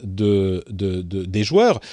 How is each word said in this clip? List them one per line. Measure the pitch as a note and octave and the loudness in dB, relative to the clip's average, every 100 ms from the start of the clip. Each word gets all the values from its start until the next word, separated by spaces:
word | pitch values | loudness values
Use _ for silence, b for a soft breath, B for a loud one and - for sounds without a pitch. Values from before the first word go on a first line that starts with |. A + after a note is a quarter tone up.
de, | G2+ F#2+ G#2 G2+ F#2+ F#2 - | -10 0 2 4 2 -2 -6
de, | G2 G2 F#2 | -6 -4 -4
de, | F2+ G2 F#2 | -4 -6 -4
des | G2+ | -2
joueurs, | G#2+ F3 A#3+ A#2+ B | 2 4 4 2 B